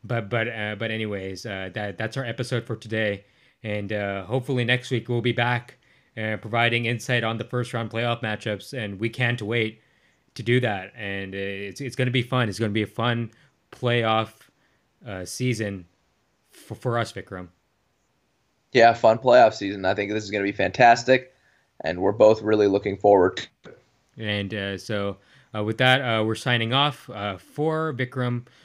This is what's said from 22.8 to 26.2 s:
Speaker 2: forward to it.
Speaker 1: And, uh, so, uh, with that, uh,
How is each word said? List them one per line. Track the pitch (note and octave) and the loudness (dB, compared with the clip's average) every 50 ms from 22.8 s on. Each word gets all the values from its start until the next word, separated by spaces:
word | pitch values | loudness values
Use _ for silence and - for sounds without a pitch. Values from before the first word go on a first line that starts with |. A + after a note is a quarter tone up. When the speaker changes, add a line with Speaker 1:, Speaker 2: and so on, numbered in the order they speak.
| G2+ G#2 G2 - | 0 -2 -6 2
Speaker 2:
forward | - G#2 G2+ F#2+ F2+ F#2 - - | 6 6 8 8 6 4 2 -2
to | - - _ _ _ - | -12 -12 _ _ _ -20
it. | - _ _ _ _ _ _ _ _ - | -20 _ _ _ _ _ _ _ _ -10
Speaker 1:
And, | A2+ G#2 G#2 G2+ G2+ F#2+ | -6 -4 -4 -4 -4 -4
uh, | A2 G#2 G2 G2 G2 | -6 -6 -6 -6 -6
so, | F#2 - - A2 G2+ G2+ G2+ F#2+ _ _ _ _ - _ _ - | -8 -8 -6 -6 -4 -4 -6 -8 _ _ _ _ -20 _ _ -8
uh, | G#2+ G#2+ | -4 -4
with | G#2+ A2+ - | -4 0 4
that, | B2+ B2+ B2+ C3+ | 6 6 6 4
uh, | C3+ B2 A2+ A2 | 4 0 0 0